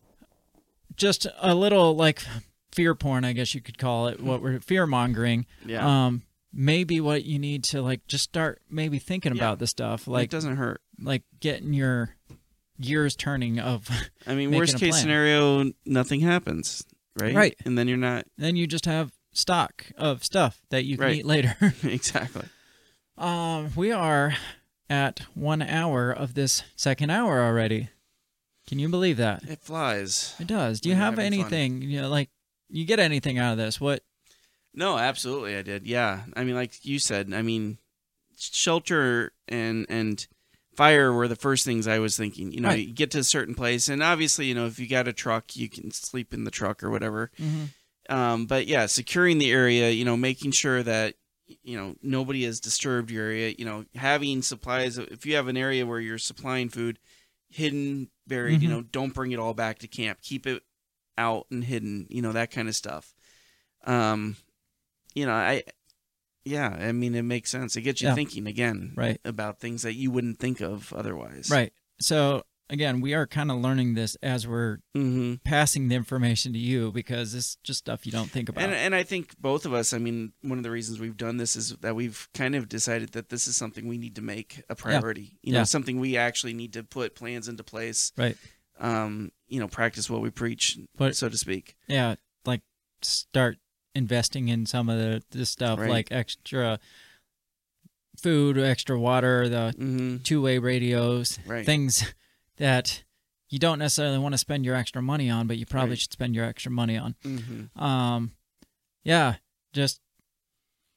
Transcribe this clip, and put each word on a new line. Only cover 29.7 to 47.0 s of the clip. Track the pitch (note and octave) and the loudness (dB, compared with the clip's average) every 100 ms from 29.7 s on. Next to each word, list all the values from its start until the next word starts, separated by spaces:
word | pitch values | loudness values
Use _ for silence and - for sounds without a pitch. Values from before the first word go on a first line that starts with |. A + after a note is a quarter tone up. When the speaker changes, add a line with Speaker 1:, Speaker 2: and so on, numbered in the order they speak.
| D#3+ C#3 G#2 G2 - - - | -2 0 0 -2 -4 -4 -8
Speaker 1:
It | E3+ | -4
does. | G#3+ B2 A2 | 0 0 0
Do | E3 | 2
you | F#3 | 4
Speaker 2:
We're | |
Speaker 1:
have | G#3 A3 | 4 2
Speaker 2:
having | G#3 | 0
fun. | G3+ - | 0 0
Speaker 1:
anything, | D#3+ C3+ B2+ | 0 0 -2
you | C3+ C#3+ | -4 -4
know, | C3+ | 0
like, | D3 C#3 _ _ _ _ | 0 -2 _ _ _ _
you | D#3 E3 | -4 2
get | A3 | 4
anything | E3+ D3 C#3+ B2 | 4 2 0 0
out | B2 | 2
of | A2+ | 0
this? | A2 - | -2 -2
What? | C#3+ C#3+ - _ _ _ _ _ _ | -2 -2 -6 _ _ _ _ _ _
Speaker 2:
No, | C3+ F#3+ C#3 | -4 0 2
absolutely | B2 C3 B2 C#3 G#2 G2+ | 0 0 -4 -4 -4 -6
I | |
did. | G2 G2+ G#2 | -6 -8 -2
Yeah. | A#2+ A2+ G2 A#2+ - | 0 0 -2 -6 -4
I | |
mean, | B2+ B2 | -2 -2
like | B2 - C#3 | -4 -8 -6
you | C#3 | -2
said, | - G2+ G2 | 0 -2 -2
I | G2 | -2
mean, | A2+ A2+ G#2+ G#2+ _ _ _ _ _ - | 0 0 -2 -6 _ _ _ _ _ -12
sh-, | - - | -6 -2
shelter | - E3 - E3 C3 A#2+ G2+ - - | 2 0 2 2 4 2 0 -6 -6
and, | A#2+ A2+ A2+ - | -4 -2 -2 -2
and | A2+ A2 G#2 - _ _ _ _ - | -2 0 -2 -8 _ _ _ _ 4
fire | D3 D3+ C3+ | 8 8 8
were | A#2+ A#2+ | 4 2
the | A#2 | 0
first | C#3 C3 C3+ | 0 2 2
things | A2+ A2 | 0 2
I | A2 | 2
was | A2 G2 | 0 0
thinking. | G#2+ - F#2 | -4 -4 -8
You | D2 | -2
know, | B2 | 0
Speaker 1:
Right. | C3 G#2+ | 0 0
Speaker 2:
you | |
get | A#2 D3 | -2 0
to | D#3 | 2
a | |
certain | B2+ D3+ A2 | 2 2 -2
place, | A#2 B2 A#2+ D3 | -2 -2 0 0
and | C#3 | 2
obviously, | D#3+ E3 D#3+ - C3+ | 2 4 2 2 0
you | A#2+ | 0
know, | A#2 | -2
if | A#2 | -4
you | A#2+ | -2
got | B2+ B2 | 0 0
a | |
truck, | A2+ B2 A2+ - - | -2 -2 -2 -4 -8
you | A2+ | -8
can | - - | -8 -10
sleep | - - B2+ A2+ | -10 -8 -6 -6
in | A#2 A2 | -8 -6
the | |
truck | - G2+ G#2 | -4 -4 -2
or | G#2 | -4
whatever. | G#2+ | -2